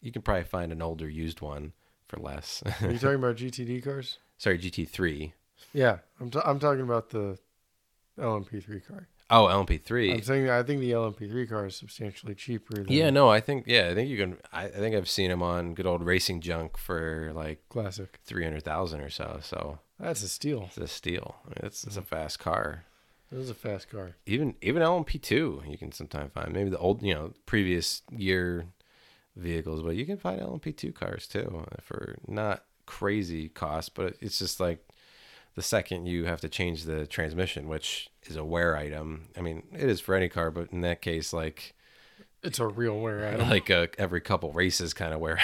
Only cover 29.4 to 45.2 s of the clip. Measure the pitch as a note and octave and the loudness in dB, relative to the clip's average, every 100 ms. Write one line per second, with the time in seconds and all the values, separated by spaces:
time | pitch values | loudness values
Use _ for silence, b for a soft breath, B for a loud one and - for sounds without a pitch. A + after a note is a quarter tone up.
29.4 | E2+ E2 D#2+ D#2+ E2 E2+ D3 G3+ F3+ F#3+ | -4 -2 -2 -4 -2 -2 -4 -4 -4 -4
30.4 | - - D#3 D3+ - - - F#2+ - - | -6 -6 -8 -8 -8 -6 -6 -6 -6 -6
31.4 | - E2 D#2+ - - - - - - G2+ | -4 -8 -10 -14 -12 -10 -10 -12 -8 -4
32.4 | G#2+ F#2+ - _ - - G2+ G#2 F2 E2 | -2 -2 -6 _ -18 -4 0 0 0 -4
33.4 | D#2 - D#2 D#2 - - F#2 - G#2+ - | -6 -6 -4 -4 -6 -4 -4 -4 -6 -4
34.4 | F#2+ - F2+ E2 - B B B B B | -4 0 -2 -2 -8 B B B B B
35.4 | B - - G#2+ - F2+ F2+ F2 E2+ E2 | B -8 0 0 0 -4 -2 0 0 -2
36.4 | D#2+ - F2 D#2+ D#2+ D#2 D2+ - D#2 D#2+ | -6 -2 -2 -2 -4 -4 -4 -4 -2 0
37.4 | F#2 D2+ D2+ D#2 - - - _ - D#2 | -2 -2 -6 -6 -4 -6 -10 _ -12 -8
38.4 | D#2 E2+ E2+ D2+ D2 D2+ D#2 D#2 D#2+ - | -2 2 4 2 -2 -6 -8 -10 -12 -8
39.4 | E2+ E2 - - C3+ F#2 - F#2+ F2+ - | -6 -6 -10 -2 2 2 2 2 2 0
40.4 | E2 E2+ E2+ F2 F2 E2+ - E2 D2+ E2+ | -2 -2 -6 -2 0 0 -2 -2 -2 -4
41.4 | D#2+ - - B B B B B B _ | -4 -6 -16 B B B B B B _
42.4 | F#3+ - A2+ G#2 A#2 G#2+ A2 G#2 G#2+ A2 | -8 -2 -2 0 0 0 -2 -2 -2 0
43.4 | - G#2 - F2+ E2+ - F#2+ F2 - F#2+ | 4 4 6 4 4 0 0 0 2 0
44.4 | D#2+ D#2 F#2 - E2+ - E2 D#2+ | 2 2 2 2 -2 -4 -4 -2